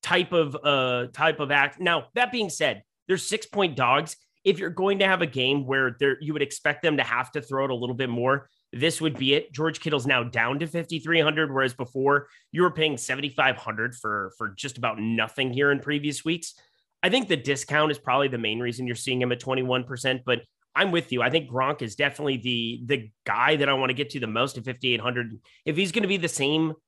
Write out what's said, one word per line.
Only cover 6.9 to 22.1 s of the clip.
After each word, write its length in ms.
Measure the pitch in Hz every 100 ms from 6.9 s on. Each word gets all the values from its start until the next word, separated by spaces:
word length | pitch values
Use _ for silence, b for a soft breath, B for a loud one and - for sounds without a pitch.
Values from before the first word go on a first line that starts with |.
| 147
to 60 |
have 280 | 123 120 127
to 80 | 151
throw 220 | - 135
it 80 | 135
a 40 | 123
little 200 | 123 123
bit 140 | 131
more, 400 | 120 127 139 b b b
this 300 | 120 156 160
would 160 | 160 120
be 160 | 135
it. 180 | 143 165
George 280 | 135 160 -
Kittle's 280 | 165 147 127
now 160 | 131
down 360 | 120 120 117 139
to 80 | 160
fifty-three 540 | 165 165 165 139 165
hundred, 320 | 151 156 156
whereas 200 | 135 131
before 540 | 127 123 135 135 143 143 b b
you 100 | 156
were 100 | 180
paying 260 | 160 156 143
seventy-five 600 | - 131 143 131 131 123
hundred 380 | - 110 120 123
for, 380 | 107 104 95 -
for 120 | 110
just 280 | 95 139 120
about 220 | 117 110
nothing 520 | 110 113 110 - 131
here 200 | 123 143
in 80 | 139
previous 440 | 139 147 147 143
weeks. 300 | 160 170 - - b b b _
I 80 | 180
think 180 | 240 208
the 100 | 156
discount 540 | 127 139 - 147 151
is 60 | 147
probably 300 | - 127 139
the 100 | 123
main 220 | 110 110
reason 260 | 120 117 123
you're 100 | 117
seeing 260 | - 127
him 100 | 123
at 80 | 123
twenty-one 460 | 127 131 127 127 123
percent, 360 | 127 131 127 127
but 160 | 120 - _ _ 139
I'm 160 | 196
with 200 | 170 165
you. 100 | 123
I 80 | 120
think 180 | 156 139
Gronk 320 | 123 131 147
is 140 | 117 -
definitely 420 | 143